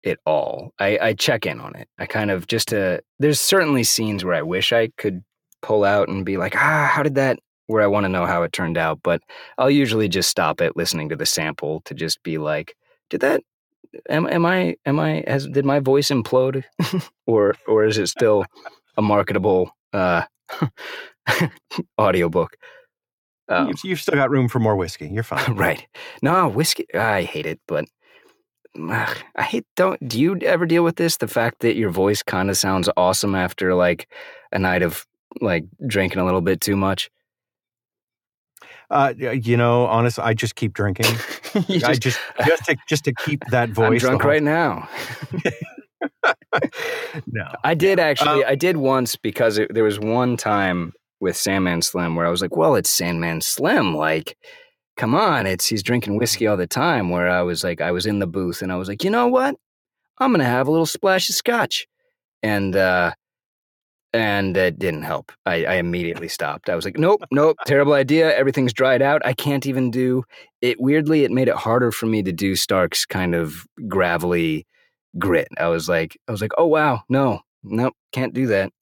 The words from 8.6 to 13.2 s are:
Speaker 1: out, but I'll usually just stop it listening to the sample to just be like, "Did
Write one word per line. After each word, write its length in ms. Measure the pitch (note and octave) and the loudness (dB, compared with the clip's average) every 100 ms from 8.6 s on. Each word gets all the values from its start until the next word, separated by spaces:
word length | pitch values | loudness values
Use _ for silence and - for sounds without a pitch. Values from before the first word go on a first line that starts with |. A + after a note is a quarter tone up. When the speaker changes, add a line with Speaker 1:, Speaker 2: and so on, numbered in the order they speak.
| E2+ E2 | -2 0
Speaker 1:
out, 220 | E2 D#2 | -2 -2
but 200 | - E2 _ - - - | -2 -2 _ -20 -16 0
I'll 120 | C3 | 2
usually 380 | C#3+ C3 A2 G#2 | 4 2 0 0
just 200 | F#2 - | 0 0
stop 300 | - D#2+ D#2 | 0 -2 0
it 160 | E2+ - | -2 -2
listening 320 | E2 E2 D#2 | -4 -4 -6
to 80 | D2+ | -4
the 100 | D#2+ | -4
sample 540 | - D#2 D#2+ D2 D#2+ - | -2 -4 -4 -6 -6 -8
to 80 | |
just 280 | C#2 D#2+ - | -8 -6 -6
be 160 | - D#2+ | -6 -6
like, 380 | D2+ D2+ - - _ _ _ | -4 -4 -6 -18 _ _ _
"Did 120 | - | -2